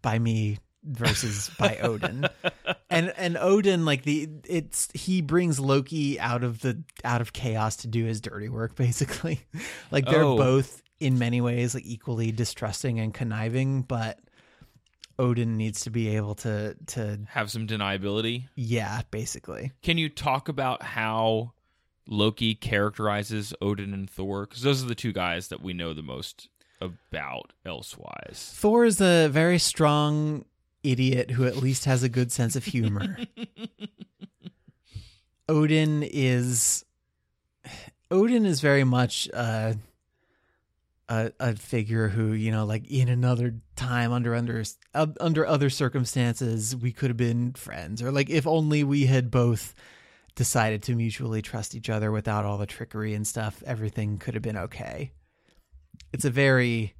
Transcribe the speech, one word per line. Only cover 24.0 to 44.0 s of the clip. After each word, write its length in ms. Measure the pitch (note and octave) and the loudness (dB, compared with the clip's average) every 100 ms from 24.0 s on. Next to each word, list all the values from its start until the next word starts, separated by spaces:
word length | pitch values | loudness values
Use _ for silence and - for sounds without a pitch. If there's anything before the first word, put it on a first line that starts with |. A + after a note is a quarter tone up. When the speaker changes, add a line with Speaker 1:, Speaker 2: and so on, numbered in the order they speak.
| G2 | -10
Speaker 2:
Thor? 380 | - F#2+ G2 G2+ | -8 -6 -6 -8
'Cause 160 | B2 | -2
those 200 | C3 C3+ | 0 0
are 40 | B2+ | -2
the 80 | |
two 180 | A2+ A#2+ | -4 -4
guys 360 | F#2+ F2+ E2+ - | -2 -2 -2 -6
that 120 | - | -10
we 100 | F#2 | -8
know 200 | F2 E2+ | -6 -6
the 100 | D2+ | -8
most 460 | D2+ C2 - - - _ _ _ | -10 -10 -12 -16 -20 _ _ _
about 720 | F#2 E2+ _ D#2+ C#2+ B1+ - _ - | -12 -12 _ -10 -8 -10 -14 _ -12
elsewise. 840 | D2+ - - G1+ G1+ G1+ - - - | -12 -12 -16 -16 -14 -16 -16 -16 0
Speaker 1:
Thor 280 | G#3 A#3 | 4 6
is 160 | A#3 F#3 | 6 6
a 280 | F#3+ E3+ D#3 | 6 8 6
very 300 | C#3+ E3 F3+ | 4 4 4
strong 840 | - - D3+ D3 D3 D3+ D3+ D3+ - _ _ _ | 2 4 4 4 2 2 0 -4 -10 _ _ _
idiot 480 | C#3+ B2+ B2+ B2+ - | -2 2 2 2 0
who 120 | B2 | 0
at 120 | B2+ B2 | 0 2
least 280 | C3 B2+ | 0 0
has 180 | C#3+ B2+ | 2 2
a 60 | B2+ | 2
good 240 | A#2+ B2 | 0 0
sense 240 | - A#2 B2+ | 0 0 -2
of 80 | |
humor. 540 | A#2+ C3 G#2+ G2+ F#3+ G3 A#3+ - | -2 0 0 0 -4 -6 -10 -10
Speaker 2:
<laughs> 120 | A#3 - A3+ _ G#3 _ - _ F#3 _ F3+ _ - _ _ - - _ _ _ - | -14 -12 -14 _ -16 _ -20 _ -20 _ -20 _ -20 _ _ -18 -18 _ _ _ 0
Speaker 1:
Odin 540 | D#3 D3+ D#3 D#3 D3+ | 4 6 6 4 2
is, 840 | D3 - C3 B2 B2 A#2+ - - - _ _ _ _ _ _ _ - - - _ _ | 0 0 2 2 2 2 2 0 -6 _ _ _ _ _ _ _ -20 -20 -20 _ _
Odin 360 | F#3 A3 A#3+ G#3 | 4 6 6 4
is 140 | C#3+ | 4
very 240 | C#3+ C#3 | 4 6
much, 440 | C3 B2 B2 - - | 6 4 2 0 -6
uh, 400 | - A#2 A2+ A2 G#2+ - _ _ _ _ _ _ _ _ _ _ _ - | -4 -2 0 0 -2 -8 _ _ _ _ _ _ _ _ _ _ _ -4
a, 240 | A2+ A2+ - | -2 -2 -2
a 140 | A#2+ G#2+ | -2 -2
figure 520 | - B2 G#2+ A2+ A2 | -2 -4 0 0 2
who, 240 | G2+ A2 | 2 0
you 180 | A2 A2 | 0 0
know, 140 | A2 | 0
like, 240 | G#2+ G#2+ - | 0 -4 -2
in 180 | C#3 B2 | 0 2
another 480 | B2 B2 A#2+ B2 A2+ - - | 4 2 2 0 -4 -12 -8
time 360 | B2 A#2+ | -4 0